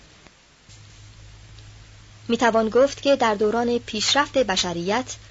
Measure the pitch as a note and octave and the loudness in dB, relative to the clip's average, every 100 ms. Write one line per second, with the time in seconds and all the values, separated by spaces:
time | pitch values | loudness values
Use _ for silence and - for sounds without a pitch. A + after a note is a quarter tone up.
0 | - - - _ _ _ - - - - | -20 -20 -20 _ _ _ -20 -20 -20 -20
1 | - - - - - - - - - - | -20 -20 -20 -20 -20 -20 -20 -20 -20 -20
2 | - - - A#3 A#3+ A3 A3 A#3+ C4+ - | -20 -14 -4 0 2 2 2 4 2 2
3 | C#4 C#4 A#3 G#3 G#3+ A#3 A#3+ A#3+ - G#3+ | 0 2 2 0 0 0 -2 -2 -4 -6
4 | - C4+ C#4+ C4+ G#3+ F#3 F3+ E3+ F3 A3+ | 0 0 0 0 0 -2 -4 -4 -4 -4
5 | B3+ - - | -6 -12 -20